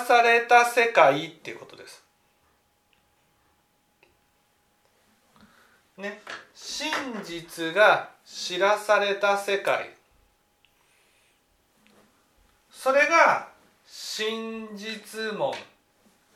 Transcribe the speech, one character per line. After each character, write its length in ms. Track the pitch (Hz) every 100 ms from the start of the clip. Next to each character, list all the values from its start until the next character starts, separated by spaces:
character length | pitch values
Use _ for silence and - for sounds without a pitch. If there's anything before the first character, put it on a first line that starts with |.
さ 180 | 247 240
れ 200 | 233 233
た 220 | 233 240
世 240 | 240 247 233
界 380 | 190 143 147 165
っ 40 |
て 180 | - -
い 40 |
う 40 | -
こ 80 | -
と 100 | -
で 120 | -
す。 160 | - _ _ _ _ _ _ _ _ _ _ _ _ _ _ _ _ _ _ _ _ _ _ _ _ _ _ _ _ _ _ _ _ _ _ 208 _ _ _ _ -
ね。 260 | 202 - - - -
真 380 | - - - 302 302 269 214
実 500 | 170 170 160 - 160
が 360 | 180 208 156 - _
知 340 | - - - 180
ら 200 | 196 208
さ 220 | - 202
れ 160 | 202 196
た 200 | 202 196
世 220 | - 196
界。 320 | 151 123 - - _ _ _ _ _ _ _ _ _ _ _ _ _ _ _ _ _ _ _ _ _ _ _ _ _ _ _
そ 220 | - 262
れ 140 | 277 302
が 420 | 330 262 147 - _ _ _ _
真 920 | - - - 214 226 226 220 214 208
実 600 | 220 208 - 220 220 190
問。 160 | 135 - - _ _ _ _ _ _